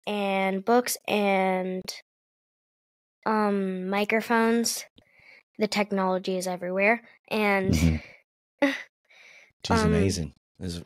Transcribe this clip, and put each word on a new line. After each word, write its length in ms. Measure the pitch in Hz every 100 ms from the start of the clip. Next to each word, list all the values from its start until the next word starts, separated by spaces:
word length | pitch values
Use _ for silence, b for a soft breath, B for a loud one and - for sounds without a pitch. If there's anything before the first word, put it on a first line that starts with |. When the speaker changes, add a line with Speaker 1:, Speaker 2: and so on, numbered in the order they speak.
| -
Speaker 1:
and 580 | 208 196 196 190 190 196
books 320 | 240 247 - -
and, 760 | 208 202 190 190 185 185 185 - - _ _ _ _ _ _ _ _ _ _ _ _ -
um, 600 | 214 208 202 190 185 185
microphones. 960 | 196 208 220 208 233 226 233 226 - - _ b b b b _ -
The 80 | 208
technology 680 | 208 208 196 190 185 190 185
is 100 | 185
everywhere, 560 | 180 180 185 202 233 b b _
and 440 | 220 208 196 190
Speaker 2:
Mm-hmm. 1000 | 80 82 78 - - _ _ _ _ 285 269
Speaker 1:
<laughs> 60 | - _ _ b b b b _ -
Speaker 2:
She's 140 | 113
Speaker 1:
um, 140 | 220
Speaker 2:
amazing. 400 | 82 95 90 76 - _ _
It's 220 | 92 85